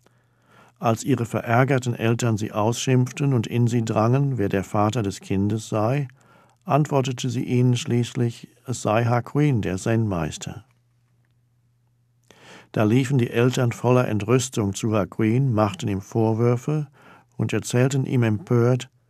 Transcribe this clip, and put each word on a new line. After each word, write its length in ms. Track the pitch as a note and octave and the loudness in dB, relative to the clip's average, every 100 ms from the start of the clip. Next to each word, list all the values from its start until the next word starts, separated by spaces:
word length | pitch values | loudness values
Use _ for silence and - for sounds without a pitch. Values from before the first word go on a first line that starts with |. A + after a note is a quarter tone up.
| _ _ _ _ _ _ - _ | _ _ _ _ _ _ -20 _
Als 240 | B2 A2+ | -2 0
ihre 220 | - A#2+ A#2 | 0 -2 0
verärgerten 680 | A2 - A#2 C3 C3 A#2+ | -4 0 2 4 2 -2
Eltern 420 | A2+ A2+ A#2+ A#2+ G#2 | -2 0 0 0 0
sie 140 | G#2+ | -2
ausschimpften 840 | G#2+ G#2+ A#2+ - B2+ B2 - C#3+ | -2 0 0 2 2 2 0 0
und 140 | B2+ G#2+ | 0 0
in 220 | A#2+ A#2 | 0 2
sie 160 | A#2+ | 2
drangen, 520 | A2 A2 A2+ C3 C#3+ A#2+ | 0 2 2 2 0 -2
wer 120 | G2 | 0
der 160 | G2 | -2
Vater 400 | F#2 G#2+ G#2 B2 | -2 0 0 0
des 160 | G2 F#2 | -4 -6
Kindes 480 | - G2 G2+ A2 - | -4 -2 0 -2 -4
sei, 400 | G#2+ G#2+ C#3+ C3+ - _ _ _ _ | -2 0 -2 -4 -10 _ _ _ _
antwortete 640 | - C#3 D3+ C#3+ C3 B2 C3 | -2 0 2 0 0 -4 -6
sie 160 | A#2+ | -6
ihnen 320 | - B2 B2 A#2+ | -2 2 2 2
schließlich, 720 | - A#2+ A#2+ - A#2+ A#2 - _ - | 0 -2 -2 -2 -4 -4 -16 _ -10
es 140 | A#2 | -6
sei 240 | A2 A2 | 0 2
Hakuin, 560 | A#2+ A#2+ A#2 C#3+ D3 A#2+ | 2 0 0 0 2 2
der 160 | F#2 F#2+ | -2 -4
Zen-Meister. 880 | - A2+ A2 F2+ D2+ - - F#2+ - _ _ _ _ _ _ _ _ _ _ _ _ _ _ _ _ - - - - | 0 0 0 -2 -4 -6 -12 -14 -18 _ _ _ _ _ _ _ _ _ _ _ _ _ _ _ _ -20 -20 -20 -8
Da 120 | - | -2
liefen 340 | G#2+ B2 B2+ C#3 | 2 2 2 0
die 100 | A#2+ | 0
Eltern 440 | A#2 B2 B2+ A#2+ | 2 2 2 -2
voller 360 | - A#2+ B2+ - | 0 2 2 2
Entrüstung 680 | G#2 G2+ B2+ B2+ - G2+ | -2 0 0 0 -2 -2
zu 200 | G2 A2+ | -2 -2
Hakuin, 580 | G#2+ F2+ - A2 A#2+ C#3 | 0 -2 0 0 2 2
machten 360 | G#2 G#2 G#2 A2 | 2 0 0 -4
ihm 120 | F#2+ | -4
Vorwürfe 880 | - A#2 A2 A2 A#2+ B2 C3+ D3+ D3 _ - - _ - | -4 0 0 2 2 0 -2 -4 -6 _ -20 -20 _ -6
und 160 | A2 | -4
erzählten 540 | A2 - B2 C3 C3+ C3 | -2 -2 2 2 2 0
ihm 160 | C3 | 0
empört, 680 | A#2 G#2+ - B2 A#2 B2+ - _ _ | 2 0 0 2 2 0 -4 _ _